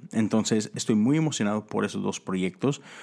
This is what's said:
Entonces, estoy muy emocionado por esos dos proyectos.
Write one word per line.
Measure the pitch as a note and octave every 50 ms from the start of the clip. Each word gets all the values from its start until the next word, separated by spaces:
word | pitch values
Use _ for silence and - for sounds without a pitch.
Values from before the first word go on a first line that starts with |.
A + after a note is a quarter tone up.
| - - -
Entonces, | A2+ A2 F#2+ - A2 G#2 - A#2 G#2+ G#2 - -
estoy | - - - A2+
muy | G#2+ G#2+ B2 D3
emocionado | D#3+ D#3+ D3+ - - A2+ G#2 G#2 G#2+ G#2+
por | - - G#2 G#2
esos | G2+ - G2+ G2
dos | G2+ F#2+ -
proyectos. | - - F#2+ F#2 F#2 F2+ - - - C3+ D3 - - - - -